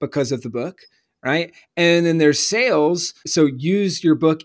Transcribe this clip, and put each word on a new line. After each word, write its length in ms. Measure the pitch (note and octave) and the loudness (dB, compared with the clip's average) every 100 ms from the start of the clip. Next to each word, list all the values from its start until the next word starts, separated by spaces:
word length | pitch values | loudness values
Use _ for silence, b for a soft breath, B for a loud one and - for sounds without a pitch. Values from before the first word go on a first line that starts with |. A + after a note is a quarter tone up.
because 300 | C3+ D3 B2+ | -6 -4 -4
of 100 | B2+ | -4
the 80 | B2 | -6
book, 320 | A#2+ D3+ - _ _ _ _ | -8 -8 -10 _ _ _ _
right? 280 | B2+ D#3 E3+ - b - | -4 -4 -4 -12 b 0
And 300 | E3+ E3+ E3+ | 2 2 2
then 120 | E3 | 4
there's 200 | D3+ C#3 | 2 2
sales. 760 | - A3 B3+ D#3 D3+ F3 - - - | 0 -2 0 2 0 0 -6 -10 -4
So 180 | E3+ | 0
use 580 | D3 B2+ D#3 G3+ G3 - | 0 0 -2 0 0 0
your 120 | E3 | 0
book 280 | D#3 D#3+ D#3 | 2 2 0